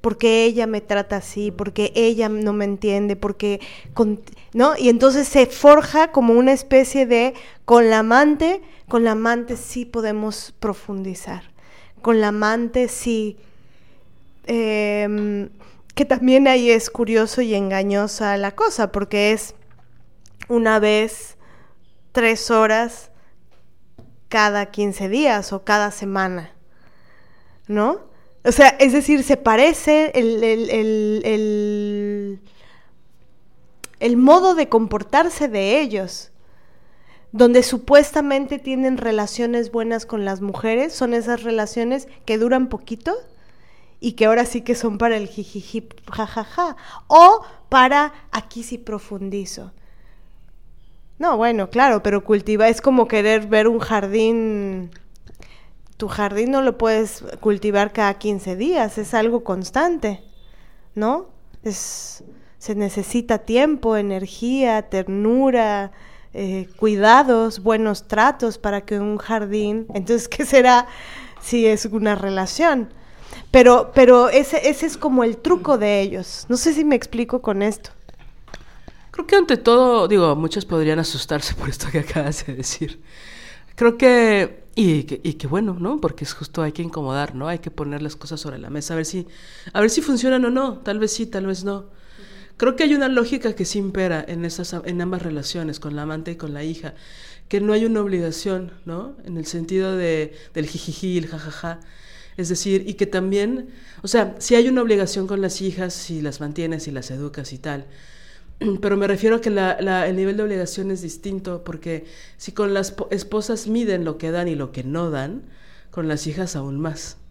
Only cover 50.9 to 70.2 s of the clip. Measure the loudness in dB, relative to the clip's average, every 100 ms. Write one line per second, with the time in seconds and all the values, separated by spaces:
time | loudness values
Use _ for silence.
50.9 | -20 -20 -4 0 2 0 0 -2 2 4
51.9 | 4 0 -2 0 -2 0 2 2 4 2
52.9 | 4 2 2 2 2 2 2 4 0 -2
53.9 | -2 0 0 2 0 -2 -4 -6 -8 -12
54.9 | -16 -20 -20 -20 -20 -20 -20 -20 -20 -20
55.9 | -12 -8 -4 -2 -2 0 2 0 2 0
56.9 | 2 0 -6 -16 -4 -2 0 0 0 0
57.9 | 0 -2 0 -4 -4 -6 -4 -2 0 -2
58.9 | -4 -4 0 0 -2 -4 -6 -4 -2 0
59.9 | -2 -4 -6 -14 -20 -20 -20 -20 -20 -14
60.9 | -4 -2 -2 -6 -20 -20 -12 -10 -8 -10
61.9 | -12 -14 -18 -20 -20 -20 -16 -8 -4 -4
62.9 | -4 -4 -4 -2 -4 0 2 2 2 0
63.9 | -2 -2 -6 -8 -6 -4 0 2 0 -2
64.9 | -6 -4 -2 0 2 2 2 0 -2 -6
65.9 | -14 -20 -20 -16 -10 -6 -6 -10 -2 0
66.9 | 4 6 6 6 2 2 -2 0 0 0
67.9 | -4 -4 2 2 2 -6 -4 -4 -6 -6
68.9 | -6 -4 -6 -4 -6 -4 -4 -2 -4 -6
69.9 | -8 -2 -2